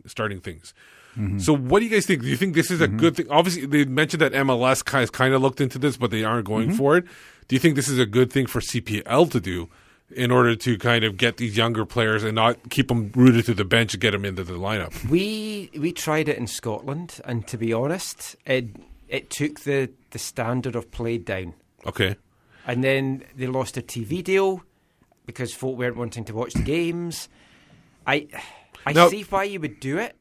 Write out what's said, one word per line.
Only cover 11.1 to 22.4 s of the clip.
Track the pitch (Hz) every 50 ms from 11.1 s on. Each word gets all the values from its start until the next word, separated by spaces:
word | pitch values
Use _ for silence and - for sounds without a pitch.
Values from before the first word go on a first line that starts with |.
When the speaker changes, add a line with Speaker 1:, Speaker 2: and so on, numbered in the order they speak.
| 98
Speaker 1:
get | 92 127 120 - -
these | 120 110 101
younger | 113 113 117 117 110 104
players | - - 120 113 110 107 107
and | 110 107 110
not | 110 110 120 117 - - -
keep | - 139 131 -
'em | 123 117 107 101 107
rooted | 127 127 131 113 117 110
to | - 110
the | 95 101
bench | 90 113 113 117 110 -
and | 92
get | 117 107 101
'em | 98 101
into | 98 92 95 90
the | 85 90
lineup? | 87 95 101 110 101 82 80 - - - 113
Speaker 3:
We, | 151 180 196 214 220 214 214 214 208 202 185 - -
we | 151 143 175
tried | - - - 160 151 156 151 151
it | 139 -
in | 120
Scotland, | - - - - 117 107 - - 127 147 165 175 160 - - -
and | - 120 113 101 -
to | 127 110
be | 113 113
honest, | 113 113 131 143 175 185 - - - - - - - _ _
it, | - 131 131 120 107 101 - - - - - - -
it | - 135 - -
took | - - 143 151 - -
the, | - 143 139 135 131 117 - _ _ _
the | - 110
standard | - - - - 113 117 127 127 120 131 113
of | 117 113 -
play | - - 117 117 117 117
down. | 117 - 98 95 92 87 - _ _ _ _ _ -
Speaker 1:
Okay. | - - - 101 92 101 - _ _ _ _